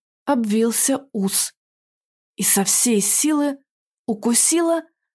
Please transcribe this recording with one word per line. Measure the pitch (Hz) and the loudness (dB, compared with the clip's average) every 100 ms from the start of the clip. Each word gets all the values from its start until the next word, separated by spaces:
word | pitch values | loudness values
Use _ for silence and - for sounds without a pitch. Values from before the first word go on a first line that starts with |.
| _ _ | _ _
обвился | - 262 214 214 226 220 - 269 277 | -4 -2 0 0 0 0 -2 -2 -6
ус, | 214 190 - - _ _ _ _ _ _ _ _ - | -4 -2 -2 -4 _ _ _ _ _ _ _ _ -4
и | |
со | 202 202 | 0 2
всей | 196 - 247 214 | 2 0 2 2
силы | 196 - 302 302 285 277 _ _ _ _ - | 0 0 0 0 -2 -4 _ _ _ _ -8
укусила | 214 233 233 - 330 330 330 320 _ _ | -4 0 0 2 0 0 -2 -6 _ _